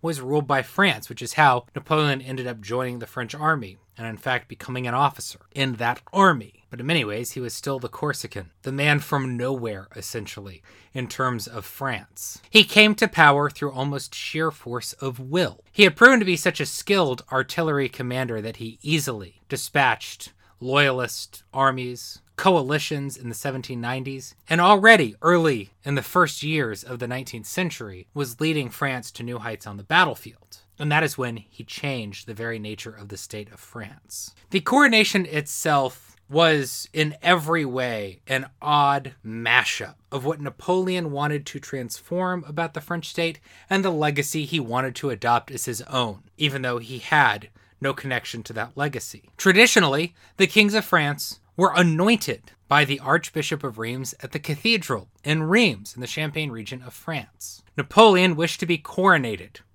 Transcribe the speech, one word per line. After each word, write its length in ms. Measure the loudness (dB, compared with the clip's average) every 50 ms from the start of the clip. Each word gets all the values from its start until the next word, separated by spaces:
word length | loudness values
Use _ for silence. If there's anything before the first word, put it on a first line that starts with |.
was 180 | -4 -6 -6 -6
ruled 260 | -4 -2 -2 -2 0
by 140 | 2 0 0
France, 480 | 0 -2 0 2 2 2 2 -2 -8 -14
which 140 | -12 -10
is 120 | -10 -4 2
how 300 | 6 6 6 6 4 -2 _ _
Napoleon 460 | -14 -4 -2 0 2 2 2 0 -2
ended 260 | -4 -8 -8 -8 -6
up 140 | -8 -10 -10
joining 380 | -8 -6 -4 -4 -4 -4 -6 -10
the 80 | -12
French 280 | -12 -10 -10 -10 -8 -8
army 440 | -2 -2 0 0 -2 -4 -12 -16 _ _ _ _
and 120 | -12 -10 -10
in 80 | -10
fact 320 | -6 -4 -2 -2 -2 -4 _
becoming 400 | -20 _ -12 -10 -8 -6 -6 -4
an 60 | 0
officer 440 | 2 2 2 0 -4 -14 -14 -14 -16 _ _ _
in 200 | -4 -4 -4 -2
that 280 | -2 -2 -2 -2 -4 _ -6
army. 520 | 2 4 4 4 4 2 -4 -12 _ _ _ _
But 120 | -14 -10
in 60 | -4
many 180 | -2 0 0 0
ways, 260 | -2 -4 -6 -8 -8
he 100 | -8 -8
was 140 | -8 -8 -10
still 240 | -8 -6 -6 -6 -6
the 100 | -6 -10
Corsican, 600 | -8 -6 -4 -4 -4 -6 -8 -12 -12 -12 -14 -14 _ _
the 100 | _ -8
man 260 | -4 0 2 2 2 2
from 380 | 0 -2 -2 -2 -2 -4 -4
nowhere, 500 | -4 -4 -4 -4 -4 -4 -6 -8 -8 -12 _ -16
essentially, 680 | -14 -14 -10 -10 -10 -10 -10 -14 -16 -16 -16 -18 -20 _ _ -20 -20 _ _
in 140 | _ -10 -10
terms 400 | -8 -4 -2 -2 -2 -2 -4 -8
of 180 | -10 -12 -12 -12
France. 760 | -12 -12 -8 -6 -6 -6 -6 -10 _ _ -16 -14 -14 -14 -16 _ _
He 140 | 4 4 4
came 320 | 6 4 4 6 6 4
to 100 | 2 -2
power 420 | -2 4 6 6 6 6 4 0 -2
through 220 | -4 -6 -8 -6
almost 420 | -4 -4 -6 -4 -4 -6 -10 -12
sheer 380 | -14 -12 -12 -8 -6 -4 -4 -4
force 420 | -4 -8 -12 -10 -8 -8 -8 -10 -12
of 260 | _ -10 -10 -8 -10
will. 420 | -10 -4 -2 -2 -2 -2 -4 _ _ _
He 140 | _ 6 6
had 100 | 6 8
proven 240 | 10 10 10 10 8
to 60 | 4
be 120 | 2 0
such 240 | 2 2 0 0 0
a 60 | -6
skilled 560 | -6 -6 -10 -2 0 2 2 2 2 0 -4 -8 -2
artillery 580 | -2 -2 -2 0 -2 -2 -2 0 0 0 -2 -2
commander 520 | -4 -8 -8 -6 -4 -4 -4 -4 -6 -8
that 140 | -8 -10 -10
he 240 | -10 -12 -14 -14 _
easily 600 | -4 -2 0 0 0 -2 -6 -8 -12 -16 _ _ _ _
dispatched 840 | -8 -8 -8 -2 _ 2 2 2 2 -2 -6 -16 -16 -16 -18 -18 _ _ _ _ _ _
loyalist 840 | -6 0 2 4 4 4 2 0 -4 -6 -6 -10 -12 -14 -18 -20 _ _
armies, 680 | -2 2 2 2 2 0 -8 -8 -10 -12 -14 -18 -18 -20 _ _ _
coalitions 840 | 0 2 4 4 4 2 0 -2 -2 -2 -4 -6 -6 -6 -8 -10
in 120 | -10 -12 -12
the 60 | -10
seventeen 440 | -8 -8 -6 -6 -6 -8 -8 -10 -8
nineties, 540 | -6 -6 -6 -6 -8 -8 -10 -10 -14 -16 -20 _ _ -2
and 120 | 2 4
already 540 | 6 6 6 8 10 10 10 10 8 0 -2 _
early 480 | 2 4 4 6 4 4 2 0 -6 -12 _ _ _
in 100 | -2 -2
the 80 | -2
first 400 | -2 0 2 2 2 2 0 -6
years 400 | -6 -4 -2 -2 -2 -4 -6 -10
of 160 | -10 -12 -10 -8
the 80 | -6
nineteenth 400 | -6 -6 -8 -8 -10 -14 -14 -14
century 640 | -8 -4 -2 -2 -2 -4 -8 -12 -14 -14 -16 -18 _ _
was 260 | -6 -6 -6 -4 _
leading 280 | -2 0 0 -2 -4 -6
France 440 | -6 -4 -4 -4 -4 -6 -8 -12
to 100 | -14 -12
new 160 | -10 -10 -8 -8
heights 300 | -8 -10 -10 -10 -12 -14
on 80 | -14
the 80 | -14 -6
battlefield. 720 | _ 2 2 2 2 0 -8 -14 -20 -20 _ _ _ -20 -20 _ _ _
And 140 | _ -2 2
that 140 | 2 2 2
is 120 | 2 -2
when 200 | -4 -6 -6 -6
he 260 | -10 -14 _ _ -20
changed 640 | -18 -16 -12 -8 -6 -6 -6 -6 -8 -10 -12 -14 -14
the 80 | -14 -12
very 240 | -8 -8 -8 -8 -8
nature 320 | -8 -12 -12 -12 -14 -16
of 180 | -16 -18 -18 -16
the 80 | -14
state 360 | -16 -14 -12 -12 -12 -12 -14
of 80 | -18 -20
France. 760 | -20 -18 -14 -14 -14 -14 -16 -20 _ _ -14 -14 -14 -14 _ _ _ _
The 80 | -2 0
coronation 640 | 2 4 6 6 6 6 6 4 4 4 2 0 0
itself 880 | 0 -4 -4 -4 -4 -8 -4 0 2 2 2 2 0 -4 -10 _ -20 _ _ _ _
was 600 | 2 4 4 6 4 2 0 -4 -6 -10 -12 -8
in 220 | -4 -2 -2 -2 -4 -2
every 420 | 2 2 2 4 2 0 0 0 0
way 580 | -2 -4 -4 -4 -4 -4 -6 -6 -8 -12 _ _
an 200 | -4 -4 -4 -4 -6 _ _
odd 520 | -2 2 4 4 4 4 2 0 -2 -8 -18 _ -14
mashup 720 | -10 -10 -4 0 4 4 4 4 4 -4 -6 -8 -12 -14 _ _ _
of 140 | -8 -4 -4
what 160 | -4 -4 -4
Napoleon 720 | -6 -10 -12 -10 -2 0 0 0 0 0 -2 -2 -4 -4
wanted 340 | -4 -2 -2 -2 -2 -4 -6
to 140 | -8 -14 -14
transform 840 | -12 -10 -10 -8 -8 -10 -12 -14 -10 -6 -4 -2 -2 -2 -4 -6 -8 -8
about 260 | -6 -6 -6 -6 -6
the 60 | -12
French 280 | -8 -6 -8 -8 -8 -8
state 300 | -4 -4 -4 -4 -4 -8 _ _ -20 -20 -6 _
and 140 | 0 0 2
the 60 | 0
legacy 540 | 0 2 0 0 0 0 -4 -2 -4 -6 -6
he 120 | -2 -4 -4
wanted 380 | -4 -2 -2 -2 -2 -2 -6
to 140 | -6 -6 -6
adopt 400 | -6 -2 0 2 2 2 0 -4
as 140 | -10 -10 -8
his 160 | -8 -8 -10
own, 420 | -10 -4 -2 -2 -2 -2 -6 -12 -18 _ _ -4
even 240 | -4 -2 -2 -2
though 160 | -4 -4 -4 -4
he 200 | -6 -10 -14 -12
had 520 | -4 2 4 4 6 4 2 0 -6 -16 _ _ _ _ _ _
no 120 | -4 -4
connection 500 | -4 -4 -6 -4 -4 -4 -6 -8 -12 -12
to 120 | -12 -10 -8
that 220 | -8 -8 -8 _
legacy. 520 | -4 -4 -4 -4 -6 -10 -10 -16 -18 _ _ _
Traditionally, 800 | 0 2 4 8 8 8 8 8 6 6 6 2 0 -2 -4 _ _ _ _ _ 2
the 80 | 2
kings 280 | 4 6 4 4 6 4
of 100 | 0 0
France 560 | 2 2 2 2 2 -2 -4 -8 -12 -12 _ _ _ _
were 160 | 2 2 4 6
anointed 760 | 4 4 4 4 2 4 2 2 2 0 -6 -6 -8 _ -20 _ _ _
by 180 | _ 4 4 4
the 160 | 2 0 -4
Archbishop 640 | 0 0 0 0 0 -2 _ -6 -4 -4 -4 -6
of 160 | -6 -8 -8 -6
Reims 360 | -8 -6 -6 -8 -8 -10 -12 _
at 100 | -16 -12
the 60 | -12 -10
cathedral 720 | -6 -6 -6 -2 0 0 0 0 0 -4 -4 -6 -6 _ _ _
in 200 | _ -2 -2 0
Reims 520 | 0 2 4 4 4 4 2 -2 -10 -16 -12
in 60 | -12
the 60 | -10
Champagne 440 | -8 -6 -6 -6 -4 -4 -6 -6 -6
region 320 | -8 -10 -12 -12 -14 -14
of 100 | -14 -18
France. 720 | -20 -14 -10 -8 -8 -8 -10 _ _ _ -18 -18 -18 -18 _ _ _
Napoleon 600 | -8 -8 2 6 8 8 8 8 6 4 2 2
wished 240 | 0 -2 -4 -2 -4
to 60 | -2
be 120 | -2 -2 -2
coronated 840 | _ -8 -4 2 4 4 4 4 2 -2 -6 -8 -10 -16 _ -20 _ _